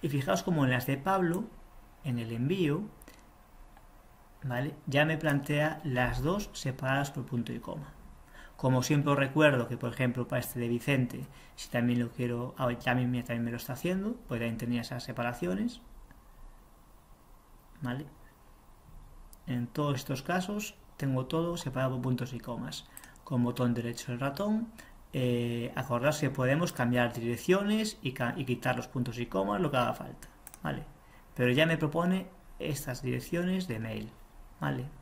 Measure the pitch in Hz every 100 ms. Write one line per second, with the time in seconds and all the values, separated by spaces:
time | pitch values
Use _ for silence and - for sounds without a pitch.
0 | 160 139 131 185 - 160 135 127 - 135
1 | 185 196 175 175 220 - - - - -
2 | 143 120 113 117 131 190 160 156 214 -
3 | - - - - - - - - - -
4 | - - - - 135 123 139 - - 139
5 | 156 156 156 143 139 147 147 160 147 123
6 | 123 120 139 196 208 - 135 127 131 135
7 | 143 - 113 123 117 117 - - - -
8 | - - - - - - 131 127 123 151
9 | 143 143 135 143 151 131 117 120 117 101
10 | 127 123 117 127 - 123 120 117 - 135
11 | 123 - 139 - - - - 123 120 120
12 | 117 - 123 117 127 - 127 - - 123
13 | 123 123 120 117 117 117 - 127 170 190
14 | 202 247 - 117 117 113 120 120 117 123
15 | - - 120 120 175 190 240 - - -
16 | - - - - - - - - - -
17 | - - - - - - - - 127 127
18 | 151 - - - - - - - - -
19 | - - - - - 123 120 - 147 131
20 | - 135 - 180 185 208 208 - - -
21 | 139 131 131 165 170 170 175 127 131 127
22 | 127 127 127 117 - 117 139 - - -
23 | - - - 127 120 120 123 120 117 117
24 | - 120 139 139 208 220 233 - - -
25 | - - 123 120 120 120 117 - 131 120
26 | 139 147 143 135 127 156 175 - 120 123
27 | 120 120 117 120 - 190 202 214 214 -
28 | 208 - 120 123 127 120 123 123 - 127
29 | 123 117 120 95 98 104 165 127 117 -
30 | - - - - - - 78 65 - -
31 | - - - - 123 123 160 160 156 160
32 | 180 185 - - - - 151 143 - 127
33 | 127 123 - 170 180 185 180 113 110 107
34 | - - - - - - 143 131 135 -